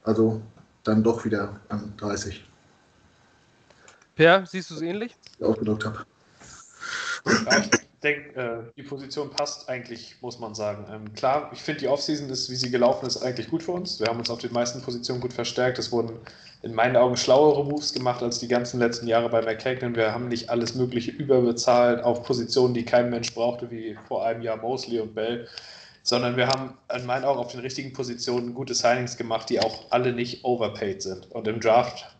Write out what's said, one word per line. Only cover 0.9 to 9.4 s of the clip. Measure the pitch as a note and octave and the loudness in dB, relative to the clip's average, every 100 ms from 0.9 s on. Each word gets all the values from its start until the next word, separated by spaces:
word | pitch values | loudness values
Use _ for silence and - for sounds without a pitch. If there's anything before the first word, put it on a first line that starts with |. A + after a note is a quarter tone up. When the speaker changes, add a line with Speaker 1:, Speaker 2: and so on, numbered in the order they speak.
| G#2+ | 4
Speaker 1:
doch | A2 A2+ A2+ | 4 2 0
wieder | G2+ G2+ - - | -2 -4 -8 -8
an | G#2 G#2+ - | -8 -8 -8
dreißig. | G2+ G2 - - - _ _ _ _ _ _ _ _ _ _ _ _ _ - _ _ - | -6 -4 -6 -10 -16 _ _ _ _ _ _ _ _ _ _ _ _ _ -20 _ _ 6
Speaker 2:
Per, | D#3+ F#3+ F3+ | 8 8 4
siehst | F#3 F3 | -8 -8
du's | D#3 | -8
ähnlich? | E3 G3 A#3+ - - _ | -4 -4 -6 -10 -20 _
Speaker 1:
Wie | |
ich | - | 0
ausgedrückt | A2+ G#2+ G#2+ A2 | 0 0 -2 -2
hab. | A2+ - _ _ _ - - - - - - - - - | -6 -14 _ _ _ -20 -20 -20 -14 -10 -8 -6 -6 2
Speaker 3:
Ja, | A2+ A2 A#2 | 2 4 2
ich | G#2 - - _ | 4 0 0 _
denk, | D3 C#3+ - C3+ | -2 -2 -6 -6
äh, | B2 A#2 A2 - | -6 -6 -10 -16
die | |
Position | C3 C#3 C#3 D3+ C#3 | -12 -12 -8 -8 -6
passt | - | -4